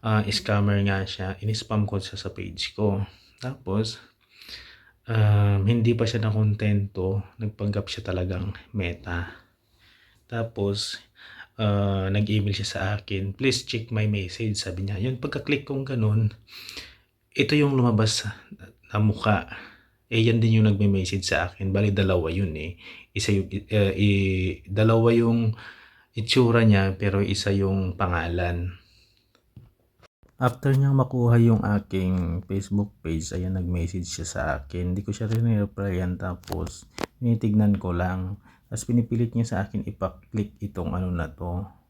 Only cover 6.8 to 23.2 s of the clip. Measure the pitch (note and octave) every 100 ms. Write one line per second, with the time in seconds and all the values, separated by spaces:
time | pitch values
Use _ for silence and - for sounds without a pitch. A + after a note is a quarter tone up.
6.8 | G2+ F#2+ F#2 G2+ G2 _ A2 G#2 G#2 G2+
7.8 | - - G#2 F#2 F2+ F#2 G2+ F#2+ - G#2
8.8 | F2 E2+ - F2 F2 - _ _ _ _
9.8 | _ _ _ _ _ A#2 A#2 A2 G2+ G2+
10.8 | - - - _ - - - - G#2+ G2+
11.8 | G2+ G2 F#2+ G2+ G#2 G#2+ G2+ G2 G2+ -
12.8 | F#2+ G2+ - G2 G2 G2 C3+ B2 - A#2
13.8 | A2+ A2 G#2+ G#2 F2+ - A2 G2+ - F2
14.8 | G2 G2+ A#2+ B2+ D3 D3 C#3+ C#3+ C#3+ C3+
15.8 | C3 B2+ G#2+ G#2+ G#2+ - _ - - -
16.8 | - - _ _ _ - D3 D3+ C#3+ C3+
17.8 | A#2+ G#2+ A2 - G#2 - - - - -
18.8 | _ G#2+ G#2+ G2+ A2 G2+ - - - -
19.8 | _ _ _ A2+ A2+ A#2 A2+ A2+ G#2+ G2+
20.8 | G#2 G2 F2+ G2 - D2+ F2+ - F#2+ G2
21.8 | G#2 G2 F#2+ F#2 D#2+ F2 G2 D2+ D#2 F2+
22.8 | - - - -